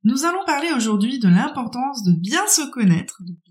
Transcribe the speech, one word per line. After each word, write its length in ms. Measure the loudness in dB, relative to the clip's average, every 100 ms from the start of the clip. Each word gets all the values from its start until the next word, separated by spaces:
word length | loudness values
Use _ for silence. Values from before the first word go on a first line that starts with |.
Nous 200 | 0 0
allons 200 | -2 -2 -2
parler 220 | -2 -2
aujourd'hui 440 | -2 0 0 0 2
de 100 | 4
l'importance 760 | 4 2 -4 -8 -6 -6 -2
de 80 | 0
bien 340 | 0 0 -2 2
se 160 | 0 0
connaître, 500 | 0 2 2 -2 -14
de 120 | -16 -16 _